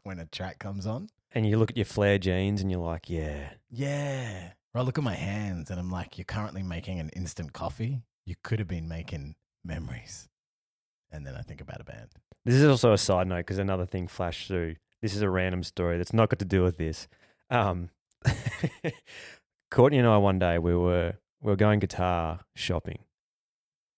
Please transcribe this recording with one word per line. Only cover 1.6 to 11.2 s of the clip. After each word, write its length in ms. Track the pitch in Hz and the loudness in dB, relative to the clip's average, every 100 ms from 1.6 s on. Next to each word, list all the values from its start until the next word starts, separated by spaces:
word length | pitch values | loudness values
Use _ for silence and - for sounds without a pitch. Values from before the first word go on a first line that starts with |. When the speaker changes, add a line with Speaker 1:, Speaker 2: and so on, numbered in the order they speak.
| 110 | 2
Speaker 2:
at 60 | 117 | 0
your 80 | 98 | -2
flare 320 | - 101 101 | 2 4 4
jeans 420 | 95 92 98 101 | 2 0 2 0
and 100 | 95 | -2
you're 100 | 90 | -2
like, 280 | 85 82 - | -4 -6 -6
"Yeah." 460 | 82 78 73 71 - _ | -6 -4 -6 -10 -16 _
Speaker 1:
Yeah. 800 | 117 139 143 143 135 120 92 87 - _ | -8 -6 -4 -6 -6 -8 -10 -14 -18 _
Or 60 | 120 | -4
I 40 | |
look 140 | 127 156 | -2 -2
at 60 | |
my 100 | 131 | -2
hands 560 | 87 98 104 104 87 - | -2 -4 -4 -4 -6 -6
and 80 | 90 | -6
I'm 100 | 90 | -4
like, 280 | 90 82 - | -6 -8 -12
"You're 60 | |
currently 380 | 92 107 104 95 | -8 -6 -6 -6
making 360 | 92 85 - 92 | -6 -6 -6 -6
an 80 | 78 | -6
instant 420 | - 82 - 78 | -8 -8 -8 -10
coffee. 500 | - - - 113 131 - _ - | -8 -8 -6 -6 -6 -10 _ -14
You 80 | 87 | -12
could 160 | - 110 | -4 -4
have 100 | 90 | -4
been 180 | 87 80 | -6 -6
making 480 | 82 - 76 69 - _ _ | -8 -8 -10 -10 -14 _ _
memories." 640 | 85 82 65 60 - - - _ _ _ _ _ _ _ _ | -10 -8 -8 -10 -12 -18 -20 _ _ _ _ _ _ _ _
And 120 | 78 | -14